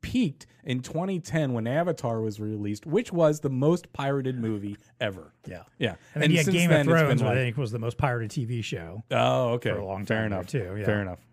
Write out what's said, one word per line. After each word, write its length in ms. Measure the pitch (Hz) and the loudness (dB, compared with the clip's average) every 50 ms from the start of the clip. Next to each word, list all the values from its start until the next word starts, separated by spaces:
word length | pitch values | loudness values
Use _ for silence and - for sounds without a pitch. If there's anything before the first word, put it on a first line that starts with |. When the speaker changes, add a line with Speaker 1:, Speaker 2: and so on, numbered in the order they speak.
Speaker 1:
peaked 460 | - - - 247 254 170 143 _ - _ _ _ _ | -10 -2 0 0 0 0 -2 _ -18 _ _ _ _
in 180 | - 123 127 | -4 -4 -4
twenty 380 | 123 - - 160 180 196 196 175 | -4 -6 -6 -4 -4 -2 -4 -4
ten 340 | 160 - - 160 156 135 123 | -6 -4 -2 -2 0 0 0
when 140 | 117 110 117 | -2 -2 0
Avatar 540 | 127 151 170 180 160 - - 127 117 113 | 0 0 0 0 -2 -2 -2 -2 -2 -2
was 180 | 110 110 104 107 | -2 -4 -4 -4
released, 460 | 107 107 107 107 104 101 104 104 - | -6 -6 -4 -4 -4 -4 -6 -6 -6
which 260 | 165 147 202 247 - - | 0 0 0 0 0 0
was 260 | 170 165 151 151 156 | 4 4 4 4 2
the 100 | - 143 | -2 -2
most 420 | 135 127 135 151 170 180 - - _ | 0 2 4 4 4 2 0 -8 _
pirated 440 | - 143 139 139 143 131 131 127 127 | -6 -2 -2 0 0 -2 -2 -4 -2
movie 380 | 113 110 110 104 101 104 101 - _ _ _ _ | -2 -2 -2 -2 -4 -6 -10 -10 _ _ _ _
ever. 340 | 123 107 98 92 90 - _ _ _ - | -4 -4 -4 -6 -14 -20 _ _ _ -14
Speaker 2:
Yeah. 160 | 92 85 - _ _ _ | -14 -14 -16 _ _ _
Speaker 1:
Yeah. 120 | - 113 | -4 -4
Speaker 2:
And 80 | 92 - _ - - | -4 -6 _ -10 -4
then 80 | 151 147 | 0 4
Speaker 1:
And 80 | 151 | 4
Speaker 2:
you 60 | 160 170 | 6 6
had 60 | 151 | 4
Speaker 1:
since 120 | 165 190 175 | 4 4 4
Speaker 2:
Game 120 | 170 170 | 4 6
Speaker 1:
then, 120 | 165 156 | 6 6
Speaker 2:
of 60 | 143 139 | 6 6
Speaker 1:
it's 20 | |
Speaker 2:
Thrones, 180 | 165 - 160 143 | 6 6 6 6
Speaker 1:
been 100 | - - | 4 4
Speaker 2:
which 40 | 127 | 4
I 20 | - | 2
Speaker 1:
like 80 | - 131 131 | 2 2 0
Speaker 2:
think 120 | 120 110 131 | 0 0 -2
was 140 | 135 110 | -4 -4
the 80 | 110 120 | -4 -4
most 180 | 113 117 117 - | -4 -4 -4 0
pirated 340 | 151 139 123 120 113 110 | 0 0 0 0 -4 -4
T 140 | - - 123 | -4 -4 -4
V 160 | 110 123 117 | -4 -4 -6
show 420 | 110 - - - - 82 87 104 - _ | -4 -6 -6 -8 -8 -10 -12 -14 -8 _
Speaker 1:
Oh, 380 | 135 123 120 123 127 127 127 120 117 | 2 2 4 4 4 2 2 0 0
okay. 160 | 123 - 113 | 0 0 -2
Speaker 2:
for 60 | 107 101 | -2 -2
a 80 | 101 | -4
long 200 | 95 98 95 104 | -6 -6 -6 -2
Speaker 1:
Fair 160 | - 113 110 113 | -2 0 0 0
Speaker 2:
time 60 | 107 | 0
there, 80 | 101 92 | -2 -4
Speaker 1:
enough. 80 | 90 95 | -4 -4
Speaker 2:
too. 280 | - 139 101 90 92 107 | -4 -4 -4 -4 -6 -4
Yeah. 60 | 104 | 0
Speaker 1:
Fair 160 | 104 107 104 | 0 0 0
enough. 180 | 101 92 90 - _ _ | 0 -4 -8 -10 _ _